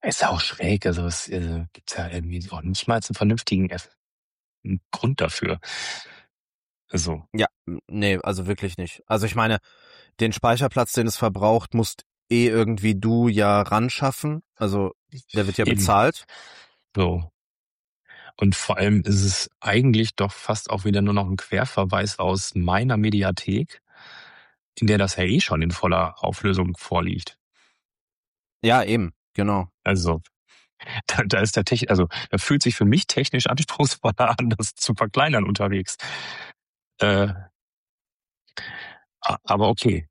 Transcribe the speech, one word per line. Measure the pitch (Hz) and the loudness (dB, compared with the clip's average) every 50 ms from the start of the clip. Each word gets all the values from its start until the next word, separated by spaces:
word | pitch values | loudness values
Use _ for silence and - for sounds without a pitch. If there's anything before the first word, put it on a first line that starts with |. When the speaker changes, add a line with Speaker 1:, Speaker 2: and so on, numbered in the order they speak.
| - | -4
Speaker 1:
Ist | - - - - | -4 -2 0 0
ja | 82 | 0
auch | - 85 | 0 -2
schräg, | - - - - - 87 101 98 - | -4 -4 -6 -4 0 0 0 2 2
also | 95 87 82 87 | 0 -2 0 -2
es, | 87 85 - - - | -4 -4 -6 -8 -6
äh, | - 92 87 82 82 82 85 85 _ | -6 -4 -4 -4 -4 -4 -6 -8 _
gibt's | - _ - - | -18 _ -12 -8
ja | - 90 85 | -8 -8 -6
irgendwie | 85 87 82 82 87 87 85 95 | -6 -6 -6 -6 -6 -8 -8 -8
auch | - 85 76 | -12 -8 -4
nicht | 87 95 - - - | -4 -4 -4 -2 -2
mal | 113 | -2
einen | 113 98 - 101 | -2 -2 -4 -4
vernünftigen | - 107 104 110 113 - - - 92 95 90 | 0 2 2 2 2 0 -2 0 0 0 0
Eff-, | - 90 - - _ _ _ _ _ _ _ _ _ _ _ _ _ _ _ | -2 -6 -12 -14 _ _ _ _ _ _ _ _ _ _ _ _ _ _ _
einen | - 95 92 _ _ | -6 -6 -6 _ _
Grund | - - - - 135 - | -12 -4 -2 -2 -2 0
dafür. | - 80 - - - - 82 87 - - - - - - - - - - - - _ _ _ _ _ _ _ _ _ _ _ _ _ _ | -2 -4 -2 -4 -4 -4 -4 -6 -6 -12 -12 -10 -10 -10 -10 -12 -14 -18 -20 -20 _ _ _ _ _ _ _ _ _ _ _ _ _ _
Also. | - 95 85 87 80 78 78 _ _ | -4 -4 -2 -2 -4 -8 -8 _ _
Speaker 2:
Ja, | 107 107 - _ _ _ | -4 -4 -4 _ _ _
n-, | - 87 - _ | -12 -12 -12 _
nee, | _ - 104 104 101 98 92 - | _ -6 -2 0 0 0 0 0
also | - 101 92 92 | -4 -4 -4 -2
wirklich | 90 101 95 - 98 87 - | -4 -4 -4 -4 -8 -6 -6
nicht. | 90 85 - - - | -10 -10 -10 -16 -6
Also | _ 110 110 98 | _ -2 0 0
ich | 110 - | -2 0
meine, | 120 113 110 113 104 _ _ _ _ _ _ - - - _ _ _ | 0 0 0 0 -2 _ _ _ _ _ _ -20 -20 -20 _ _ _
den | 113 113 110 | -2 -2 -2
Speicherplatz, | - - 120 117 120 143 131 - 135 120 - - | 0 2 2 2 2 2 0 2 0 -2 0 0
den | - 117 | 0 0
es | 113 104 - | 0 0 0
verbraucht, | - 110 95 101 98 104 110 117 - - - | 0 -2 0 2 2 4 4 2 0 0 0
musst | 117 113 - - - - _ _ _ _ _ | 0 0 0 -2 -12 -18 _ _ _ _ _
eh | 120 117 120 120 | 2 4 4 4
irgendwie | 110 113 110 107 113 104 95 110 107 95 | 4 2 2 2 0 0 2 0 0 2
du | 104 113 113 117 120 120 | 2 2 4 4 4 4
ja | 107 104 104 101 101 101 | 4 4 4 4 4 4
ran | 104 - - 107 113 123 | 2 2 2 0 0 0
schaffen. | - - - 135 131 - - 151 151 156 - _ _ | -2 -2 -2 -2 -2 -2 -4 -6 -6 -6 -10 _ _
Also | _ 113 101 98 101 98 92 - _ _ _ - 135 - _ - | _ -4 -2 0 0 -2 -2 -4 _ _ _ -20 -20 -20 _ -2
der | 110 104 | -2 0
wird | 95 98 - | 0 0 0
ja | 110 | 2
Speaker 1:
Eben. | 95 - | 2 2
Speaker 2:
bezahlt. | 101 98 92 107 98 110 143 170 - - _ - - - - - - - _ _ _ _ _ _ | 2 2 4 4 6 6 4 2 -2 -10 _ -20 -20 -20 -20 -20 -20 -20 _ _ _ _ _ _
Speaker 1:
So. | 101 95 87 87 87 82 80 _ _ _ _ _ _ _ _ _ _ _ _ _ _ _ _ - - - - - - | 0 0 0 0 -2 -4 -6 _ _ _ _ _ _ _ _ _ _ _ _ _ _ _ _ -20 -20 -20 -20 -4 2
Und | - 101 95 | 2 2 2
vor | - - - 101 - | 2 0 -2 -2 0
allem | 98 104 104 104 82 | 2 4 4 4 4
ist | - 101 98 98 | 4 2 4 4
es | 98 92 - - - _ _ | 2 0 -2 -4 -8 _ _
eigentlich | - - 101 110 127 135 117 107 113 107 - | -4 0 2 4 4 6 6 4 4 0 0
doch | - 101 101 - | -2 -4 -4 -4
fast | - - - 107 107 - - | -8 -6 -4 -4 -4 -4 -4
auch | 107 98 95 | -6 -2 0
wieder | 104 98 101 101 | 2 2 2 2
nur | 101 101 | 2 2
noch | 101 98 92 | 2 0 0
ein | 95 | -2
Querverweis | 92 - - - 95 113 135 - - 98 95 92 95 101 104 - - | -4 -4 -4 -2 -2 -2 -2 0 -2 0 0 0 0 -2 -2 -4 -2
aus | 95 90 92 95 95 - - | 0 0 0 0 -2 -4 -4
meiner | 104 87 87 90 98 117 131 123 | -2 0 2 2 2 2 2 2
Mediathek, | 107 107 107 104 104 98 95 92 - - - 95 107 147 - - - _ _ _ - - - - - - - - - - _ _ _ _ _ _ | 2 2 2 2 2 2 0 -2 -2 -4 -4 -2 -2 -2 -4 -8 -20 _ _ _ -20 -20 -20 -20 -20 -20 -20 -20 -20 -20 _ _ _ _ _ _
in | - - | -2 2
der | 107 104 | 2 4
das | 101 98 95 - | 4 2 0 0
ja | - 92 | -2 0
eh | 90 104 160 | 2 2 2
schon | 190 - - 78 | 2 2 0 0
in | 80 85 87 | 0 -2 -2
voller | - - 95 87 85 87 82 - - - | -2 0 0 2 2 0 -2 -4 -6 -6
Auflösung | 87 90 - - 101 95 92 92 90 87 - | -6 -6 -2 -2 0 0 0 0 -2 -4 -8
vorliegt. | - - - 87 87 90 90 92 90 - - _ _ _ _ _ _ _ _ _ _ _ _ _ _ _ _ _ _ _ _ _ _ _ _ _ - | -8 -4 -2 -2 -2 -2 -4 -6 -8 -12 -18 _ _ _ _ _ _ _ _ _ _ _ _ _ _ _ _ _ _ _ _ _ _ _ _ _ 2
Speaker 2:
Ja, | 113 120 127 113 | 4 4 4 4
eben, | 95 107 117 101 85 - _ _ _ _ | 4 2 0 0 -2 -4 _ _ _ _
genau. | - 101 101 104 98 90 87 _ _ _ | -2 0 2 2 0 0 -2 _ _ _
Speaker 1:
Also, | 104 101 92 87 85 82 80 82 _ _ _ _ _ _ _ _ _ _ _ - - - 110 - | 0 0 2 2 0 0 -2 -4 _ _ _ _ _ _ _ _ _ _ _ -16 -12 -12 -12 -6
da, | - - - 120 | -4 -2 -2 0
da | 98 95 101 | 0 2 2
ist | 101 107 - | 2 2 0
der | - 98 | 0 0
Techn-, | - - 117 - - | 0 0 -2 2 2
also, | 104 92 90 82 - - - - | 2 2 2 0 -2 -10 -10 -4
da | - 101 | -4 -4
fühlt | - - 143 143 - | 0 2 2 2 2
sich | - 117 | 0 0
für | - 110 | 2 4
mich | 101 117 175 - | 4 4 4 2
technisch | _ - - 131 - - 127 127 | _ -2 -2 -2 -2 -2 -2 -2
anspruchsvoller | - 131 135 160 - - - 151 135 - - - 113 107 - 123 117 117 | 0 -2 -2 -4 -6 -2 0 0 0 0 -2 -2 -4 0 2 2 2 2
<laughs> | - | 0
an, | 131 120 | 0 -2
das | 110 101 110 104 - | 0 -2 -2 -8 -6
zu | - - - 113 | -6 -4 -4 -2
verkleinern | - 120 110 - 131 135 156 147 113 98 | -2 -2 -2 0 0 0 2 2 0 2
unterwegs. | 95 101 - 101 101 98 98 95 - - - - - - - - - - - - - - _ _ _ _ _ _ _ _ _ | 0 0 0 0 -2 0 -2 -4 -6 -8 -10 -10 -12 -12 -12 -12 -14 -14 -16 -16 -18 -20 _ _ _ _ _ _ _ _ _
Äh, | - 104 101 98 101 101 95 92 95 - _ _ _ _ _ _ _ _ _ _ _ _ _ _ _ _ _ _ _ _ _ - - - - - - - - - _ _ _ _ | 0 2 4 2 2 0 -2 -6 -10 -18 _ _ _ _ _ _ _ _ _ _ _ _ _ _ _ _ _ _ _ _ _ -14 -14 -14 -14 -16 -16 -18 -20 -20 _ _ _ _
a-, | - - - - _ | -4 -4 -4 -4 _
aber | - 104 101 104 101 | 0 2 4 4 2
okay. | 110 - - 120 95 85 78 - | 2 2 2 2 2 2 -4 -8